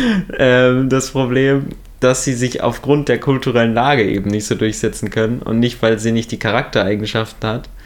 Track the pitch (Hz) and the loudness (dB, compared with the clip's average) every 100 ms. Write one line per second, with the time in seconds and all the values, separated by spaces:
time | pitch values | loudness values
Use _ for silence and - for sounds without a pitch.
0 | 247 202 - - 131 127 127 127 131 131 | 0 0 -2 0 4 6 4 4 2 0
1 | 131 135 127 127 135 139 139 - - - | 0 -2 0 2 2 2 -2 -10 -16 -2
2 | 127 127 - 120 127 - 120 123 127 147 | 0 2 -2 -2 -2 -2 -2 -2 0 0
3 | 143 120 - 131 135 117 117 113 131 143 | 2 0 0 0 0 2 2 2 2 2
4 | 101 98 98 104 104 101 110 107 110 - | 2 0 -2 -2 -2 -2 -2 -2 -4 -4
5 | 107 113 110 123 - 113 120 120 113 110 | -4 -2 -2 -2 -2 0 0 0 0 2
6 | 113 113 110 107 110 113 147 120 95 104 | 0 -2 -2 -4 -2 -2 0 0 0 0
7 | 107 113 113 - 110 117 - - | -2 -4 -6 -6 -6 -6 -8 -16